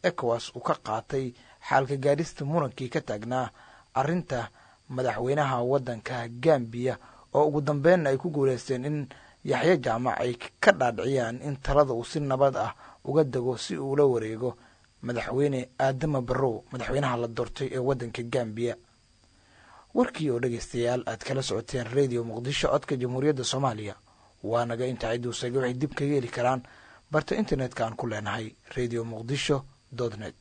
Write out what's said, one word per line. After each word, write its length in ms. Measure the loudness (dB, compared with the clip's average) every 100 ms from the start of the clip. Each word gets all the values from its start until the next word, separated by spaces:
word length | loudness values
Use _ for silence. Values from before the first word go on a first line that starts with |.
ecowas 500 | -2 0 0 0 -4 -4
uu 40 |
ka 140 | -2
qaatay 580 | -2 -2 -6 -2 -4 -4 -8 -20 -14 2
xalka 280 | 2 2 2
gaadhista 480 | 2 2 0 -6
murankii 440 | -2 0 -2 -4 -4
ka 120 | -4
taagnaa 500 | -4 -6 -2 -2 -4 -8 -20 -20 _
arrinta 540 | 0 2 0 -2 -4 -6 -12 -20 -20 -8
madaxweynaha 680 | -2 -2 0 0 2 2 2
waddanka 640 | 2 2 0 -6 -6 -6 -6
Gambia, 720 | 0 4 4 2 -4 -2 -4 -10 -20 0
oo 120 | 4 4
ugu 120 | 2
dambeyn 460 | 0 4 6 6 4
ay 100 | 0
ku 140 | 0
guuleysteen 540 | 2 2 2 -2 -4
in 240 | -2 -4 -6 -12 -20 -8
Yaxye 320 | -2 2 4 4
Jaamac 400 | 2 0 0 0
ay 120 | -2 -4 -10 2
ka 120 | 4
dhaadhiciyaan 680 | 6 4 0 0 0 0 -4
in 140 | -6 -4
talada 360 | 2 4 4
uu 120 | 2
si 160 | -4 -4
nabad 360 | -2 2 2 2
ah 180 | -4 -6 -18 -12
uga 200 | 0 2
dego 320 | 2 0 -2 -2
si 200 | -4 -4
uu 200 | 0 4
la 80 |
wareego 520 | 6 4 0 -4 -4 -6 -14 _ _ _
madaxweyne 680 | -6 -4 -2 2 2 0 -4 0
Adama 420 | 0 2 0 0
Barrow, 420 | 0 2 2 0 -6
madaxweynaha 440 | -8 -2 0 0 0
la 100 | -2
doortay 400 | -4 -6 -4 -4
ee 60 | -2
waddanka 440 | 0 -2 -4 -8
Gambia. 540 | -4 -2 -2 -2 -4 -4 _ _ _ _ _ _ _ -20 -20 -20 -2
Warkii 360 | 2 2 0 0
oo 100 | 0
dhegeystayaal 640 | 0 -2 -4 -2 0 0 -4
aad 160 | -6
kala 180 | -4 -2
socoteen 440 | -2 -4 -4 -4 0
Radio 300 | 2 2 0
Muqdisho, 440 | -4 -6 -4 0 2
codka 280 | 2 0 -2
Jamhuuriyadda 480 | -2 0 2 2
Soomaaliya, 500 | 0 0 0 0 -6 -12 _ _ -20 _
waa 220 | -2 0 0
naga 200 | -2 -2
intaa. 260 | -2 -2
Cid 140 | -2 -2
uu 60 |
seegay 260 | -4 -2 0
waxay 140 | 0
dib 200 | 0 -2
kaga 200 | -2 0
heli 140 | 0 0
karaan 340 | 0 0 0 -4 -18 -20 -20 -2
barta 260 | 0 0 0
internetka 500 | 0 0 -2 -2 -4
aan 100 | -2
ku 100 | -4
leenahay, 480 | -4 -4 -6 -8 -14 -10 -4
radio 280 | -2 -2
muqdisho 600 | -4 -6 -4 -2 0 0 -2 -18 _
dot 260 | -4 -4 -4
net. 160 | -10 -12